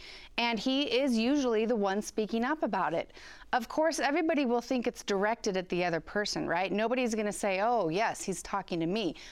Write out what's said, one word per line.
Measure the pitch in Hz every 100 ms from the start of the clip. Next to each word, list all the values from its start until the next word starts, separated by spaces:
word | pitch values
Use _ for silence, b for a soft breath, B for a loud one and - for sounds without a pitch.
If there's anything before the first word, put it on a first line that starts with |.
| B B B -
and | 233 226
he | 262 269
is | 285 240 277 226
usually | 233 294 254 220 220
the | 233
one | 196 196
speaking | - - 208 233 240
up | 311
about | 262 196 151
it. | 160 - B B B B
Of | 247 226
course, | - 320 311
everybody | 269 302 330 302 262
will | 240
think | - 262 233
it's | -
directed | - 196 208 233 226 185
at | 180
the | 175 175
other | 165
person, | - 202 208 165 147
right? | 165 190
Nobody's | 202 220 254 247
gonna | 220 208
say, | 196 214 185
"Oh, | 220 240 165
yes, | 170 220 -
he's | - 180
talking | - 202 185 175
to | 165
me." | 214 180 - B